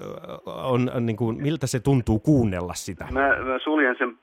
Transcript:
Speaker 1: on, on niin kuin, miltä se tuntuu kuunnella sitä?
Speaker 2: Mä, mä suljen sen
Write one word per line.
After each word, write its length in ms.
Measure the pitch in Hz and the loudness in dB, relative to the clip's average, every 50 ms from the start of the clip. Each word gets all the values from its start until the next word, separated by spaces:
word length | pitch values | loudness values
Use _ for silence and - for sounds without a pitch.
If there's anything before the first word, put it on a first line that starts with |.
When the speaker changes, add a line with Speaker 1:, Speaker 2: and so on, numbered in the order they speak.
| - - - - - - - - - | -10 -10 -12 -12 -12 -14 -14 -14 -12
Speaker 1:
on, 440 | - 57 - - 131 123 120 123 127 131 | -12 -10 -6 -2 0 2 2 2 0 0
on 120 | 127 117 | 0 0
niin 100 | 117 110 | -2 0
kuin, 260 | 104 120 113 113 - | 0 0 -2 -2 -2
miltä 240 | 143 143 160 156 - | -2 -4 -2 -2 -2
se 140 | 120 - 127 | -4 -4 -2
tuntuu 380 | - 139 139 131 110 - 110 110 | 2 2 2 2 4 2 0 2
kuunnella 560 | - - 151 131 117 104 92 87 87 87 85 | 4 4 4 4 4 2 0 -2 -4 -6 -6
sitä? 320 | - - - 90 - - - | -8 -10 -10 -10 -10 -10 -4
Speaker 2:
Mä, 180 | 123 131 139 139 - - 123 | 0 2 2 2 2 2 0
mä 140 | 131 131 127 - | -2 -2 -2 0
suljen 320 | 151 151 156 139 127 123 - | 0 2 4 4 2 2 0
sen 200 | 131 120 113 - | -2 -4 -4 -8